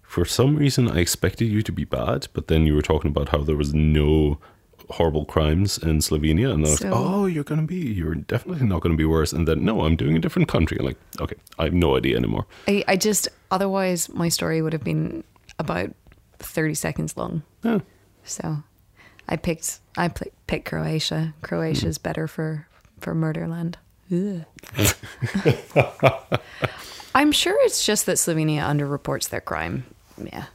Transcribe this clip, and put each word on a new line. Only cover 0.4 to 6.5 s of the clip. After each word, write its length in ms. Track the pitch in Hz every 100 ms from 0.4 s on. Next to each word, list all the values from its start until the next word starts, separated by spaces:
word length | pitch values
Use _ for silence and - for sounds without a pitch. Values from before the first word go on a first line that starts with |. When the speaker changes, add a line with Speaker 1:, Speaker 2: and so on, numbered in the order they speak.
| 131 151
Speaker 1:
reason 320 | 143 127 120
I 120 | 85
expected 480 | 87 - - - 117
you 120 | 104
to 100 | 110
be 140 | 87 71
bad, 420 | 65 60 135 -
but 140 | - -
then 180 | 80 78
you 80 |
were 80 | 73
talking 300 | - 78 80
about 180 | 73 71
how 140 | 76
there 120 | 73 76
was 200 | 71 76
no 640 | 76 76 73 78 76 76 - _ _ _ -
horrible 340 | - 82 76 73
crimes 540 | - 78 80 101 -
in 180 | 80 78
Slovenia, 560 | - 78 78 78 131